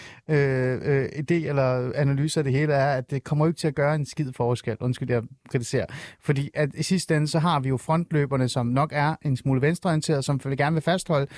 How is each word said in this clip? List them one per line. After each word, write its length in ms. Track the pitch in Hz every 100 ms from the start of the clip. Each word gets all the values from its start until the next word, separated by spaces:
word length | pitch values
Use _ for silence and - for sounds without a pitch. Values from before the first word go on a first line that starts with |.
| - - -
øh, 500 | 147 139 131 127 127
øh, 200 | - 139
idé 300 | 127 147 143
eller 580 | 170 156 143 131 127 123
analyse 460 | 143 139 139 156 160
af 40 |
det 80 | 139
hele, 200 | 135 151
er, 200 | 139 139 131
at 140 | 127
det 140 | 135
kommer 200 | - 147
jo 40 | 160
ikke 100 | 165
til 100 | 160
at 60 |
gøre 200 | 139 143
en 120 | 156 135
skid 260 | - 135
forskel. 440 | - 120 120 - 110
Undskyld, 300 | 123 123 123
jeg 120 | 120 110 - -
kritiserer. 360 | 131 117 127 90 - - -
Fordi 300 | - 135 143
at 140 | 147 147
i 80 | 160
sidste 340 | - 185 - 151
ende, 120 | 151
så 100 | 160
har 220 | 175 147
vi 80 | 131
jo 80 | 127
frontløberne, 720 | - 165 170 151 143 135 127
som 180 | 131 120
nok 240 | 131 156
er 220 | 143 147 160
en 140 | 151 127
smule 260 | 135 131
venstreorienteret, 640 | 147 175 185 156 - 143
som 160 | 135 139
vil 120 | 139 139
gerne 180 | 143
vil 80 | 160
fastholde 440 | 165 180 - 147 139